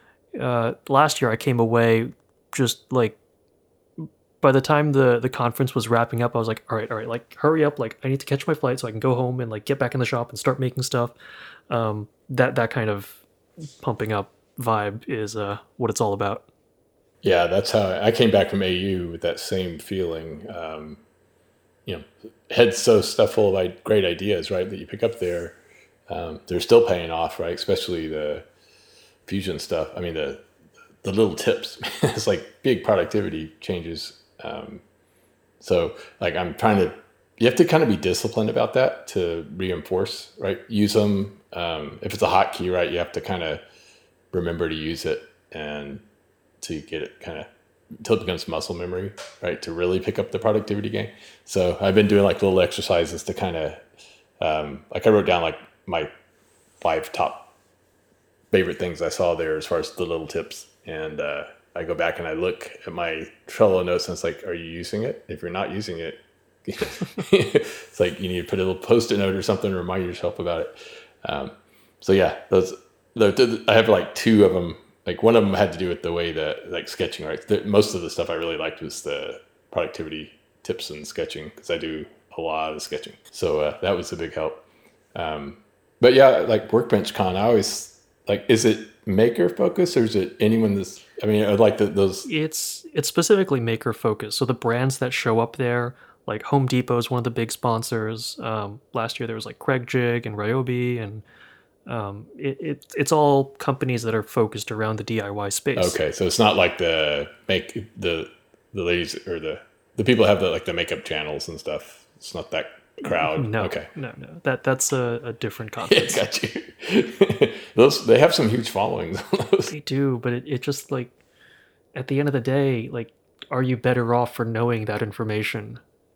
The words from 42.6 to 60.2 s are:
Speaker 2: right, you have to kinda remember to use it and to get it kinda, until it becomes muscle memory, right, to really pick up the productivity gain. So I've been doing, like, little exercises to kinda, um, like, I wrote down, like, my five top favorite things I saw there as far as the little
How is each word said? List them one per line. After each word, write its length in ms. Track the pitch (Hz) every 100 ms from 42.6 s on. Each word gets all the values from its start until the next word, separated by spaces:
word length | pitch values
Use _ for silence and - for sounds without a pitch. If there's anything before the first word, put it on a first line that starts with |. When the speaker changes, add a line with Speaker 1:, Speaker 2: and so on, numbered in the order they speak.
| 87
Speaker 2:
right, 160 | 90 87
you 80 | 85
have 140 | 85
to 100 | -
kinda 400 | - 92 82 73 - _ _ _ _ _ _
remember 380 | 92 85 82 82
to 40 |
use 320 | 80 78 82 -
it 160 | - - _ _
and 480 | 85 76 76 71 69 - _ _ _ _ _
to 180 | - 80
get 220 | 71 80
it 160 | 71 -
kinda, 280 | - 78 - _ _ _ _ -
until 180 | - 110
it 40 |
becomes 260 | - 90 -
muscle 280 | 80 - 87
memory, 360 | 90 90 98 - - -
right, 180 | 90 82
to 100 | -
really 260 | 85 87 92
pick 180 | 107 98
up 140 | 101
the 80 | -
productivity 500 | 117 107 101 101 104
gain. 200 | 107 110 - - - -
So 320 | 95 90 87
I've 160 | 98 98
been 120 | 104
doing, 160 | 101
like, 180 | 98 -
little 200 | 98 92
exercises 600 | 87 - - 87 85 85
to 100 | -
kinda, 460 | 95 95 82 76 - - _ - _ _ _
um, 440 | 82 78 76 67 -
like, 140 | - 117
I 60 |
wrote 140 | 107 90
down, 160 | 87
like, 140 | 82 78 - _ -
my 240 | 85 76 - _ _ _ _ _ _
five 300 | 87 80 -
top 420 | - 80 - - _ _ _ _ _ _ _ _ _ _
favorite 280 | 98 87 -
things 220 | 90 80
I 80 | 82
saw 260 | - 90 82
there 220 | 80 78
as 80 | 76
far 140 | 85
as 120 | 78
the 140 | - 87
little 220 | 82